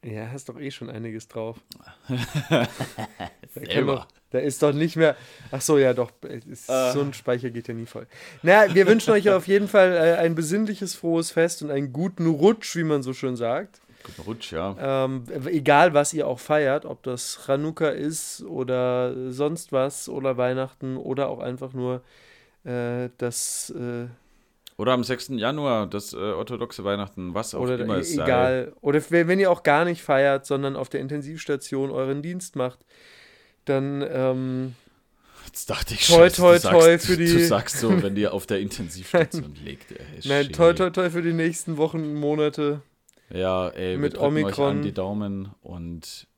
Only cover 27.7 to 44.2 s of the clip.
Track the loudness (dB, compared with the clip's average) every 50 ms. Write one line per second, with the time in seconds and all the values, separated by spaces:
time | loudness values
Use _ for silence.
27.7 | -2 -2 -2 -2 -2 -2 -2 -2 -4 -2 0 2 2 4 4 2 2 0 -4 -6
28.7 | -12 _ -2 0 0 0 0 2 2 2 4 4 2 2 4 4 2 2 4 4
29.7 | 4 4 4 2 -2 -6 -2 0 2 4 4 4 2 0 -2 -4 -4 -2 -2 -4
30.7 | -4 -6 -8 -6 -6 -8 -6 -6 -8 -8 -8 -10 -12 -14 -6 -6 -6 -6 -4 -6
31.7 | -4 -4 -4 -4 -2 -4 -2 -2 -4 -6 -6 -8 -8 -8 -10 -10 _ -4 -4 -4
32.7 | -6 _ _ _ _ _ -20 -20 -20 -20 -20 -20 _ _ _ _ _ _ _ -2
33.7 | -2 0 0 -2 -4 -4 -6 -4 -2 -2 0 0 0 -2 -4 -4 -4 -4 -6 -8
34.7 | -10 _ _ _ _ _ _ _ _ _ _ _ _ -20 -20 -16 -14 -14 -8 -8
35.7 | -4 -6 -4 -6 -4 0 4 8 10 10 10 10 8 6 8 8 8 8 8 6
36.7 | 8 10 10 10 8 6 4 0 2 2 4 4 4 4 4 4 2 0 0 -2
37.7 | -6 -2 2 2 2 2 2 0 0 0 0 0 0 -4 -4 -2 -2 -2 -2 -4
38.7 | -6 -8 -10 -10 -10 -14 -14 0 2 2 2 2 -2 -8 -10 -10 -14 -16 -16 -16
39.7 | -16 -16 -18 _ -20 -18 -18 -18 -18 -12 -4 0 0 0 0 0 2 6 6 6
40.7 | 6 4 0 -2 0 0 -2 -2 -2 -2 -2 -2 0 0 0 -2 -2 -4 -8 -8
41.7 | -2 -2 -2 -2 -2 -4 -6 -6 -6 -4 -2 -2 0 0 0 -2 -2 -2 -2 -2
42.7 | -2 -4 -8 _ _ _ _ _ _ _ _ _ -6 -4 -2 0 0 0 -2 -4
43.7 | -6 -6 -4 -4 -2 -2 -2 -4 -2 0